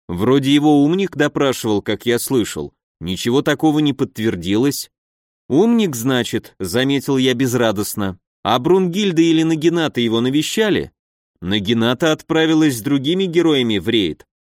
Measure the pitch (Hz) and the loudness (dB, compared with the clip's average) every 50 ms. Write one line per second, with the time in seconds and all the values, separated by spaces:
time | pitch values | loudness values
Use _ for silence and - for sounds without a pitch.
0 | _ - 87 87 104 123 135 143 135 135 143 147 147 151 147 143 139 151 175 196 | _ -10 -6 -2 0 2 2 2 2 2 2 4 4 4 4 4 4 2 2 0
1 | 196 175 - 135 147 147 - 147 143 135 120 - - 113 104 101 - - 104 - | -2 -4 -2 -2 -2 -2 0 0 0 0 -2 -2 -2 0 0 0 -2 -4 -6 -4
2 | - 117 120 117 - - 135 123 98 - - 80 73 - - _ _ _ _ _ | -2 -2 -2 -2 -2 0 0 0 0 -2 -6 -10 -10 -10 -14 _ _ _ _ _
3 | 80 87 95 - - 120 120 143 - 160 143 - 160 156 147 156 151 143 131 - | -8 -8 -6 -4 -2 0 0 2 2 0 0 2 2 2 2 2 0 0 0 -2
4 | 131 - - 110 110 113 98 87 80 92 101 113 131 143 139 - - - _ _ | -4 -4 -4 -4 -2 -2 -2 -2 -4 -2 0 2 2 0 -2 -4 -10 -14 _ _
5 | _ _ _ _ _ _ _ _ _ - 120 156 214 233 240 226 208 170 131 117 | _ _ _ _ _ _ _ _ _ 0 2 2 4 4 2 2 0 0 -2 -4
6 | 113 135 131 123 113 - - 104 - - _ - 98 87 90 123 131 139 139 135 | -2 0 0 0 -2 -2 -4 -6 -8 -10 _ -10 -8 -4 -2 -2 0 0 0 -2
7 | - 143 139 131 131 127 123 120 135 123 120 123 120 113 101 101 101 - - 107 | -2 -2 0 2 2 0 0 0 0 0 0 0 0 0 0 -2 -4 -6 -6 -6
8 | 101 95 90 - _ _ _ _ - 98 113 127 123 165 185 190 185 175 170 208 | -6 -6 -6 -10 _ _ _ _ -2 -2 0 0 2 2 2 2 2 0 -2 -2
9 | 208 196 165 160 170 165 160 160 160 160 165 151 147 170 170 170 160 127 - 123 | -2 0 2 2 4 4 4 2 2 0 0 0 0 0 0 0 -2 -2 -2 -2
10 | 120 113 110 113 120 131 139 151 147 - - 220 220 208 156 90 69 - _ _ | 0 0 0 0 0 0 0 -2 -2 -2 -2 -2 0 0 0 -2 -4 -6 _ _
11 | _ _ _ _ _ _ _ _ 85 90 101 107 95 101 117 113 113 120 127 - | _ _ _ _ _ _ _ _ -4 -2 -2 -2 0 0 0 0 0 0 0 0
12 | 165 156 156 156 - - 160 160 160 160 160 156 156 147 127 113 101 139 143 139 | 0 -2 -2 -2 -4 -2 0 0 2 2 2 2 2 2 0 -2 -2 -2 -2 -2
13 | 127 147 170 190 196 180 156 175 165 160 147 135 120 113 107 98 80 110 117 110 | -2 -2 -2 -2 -2 0 0 0 2 2 2 2 0 0 -2 -2 0 0 0 0
14 | 95 80 73 - - _ _ _ _ | 0 -2 -4 -8 -16 _ _ _ _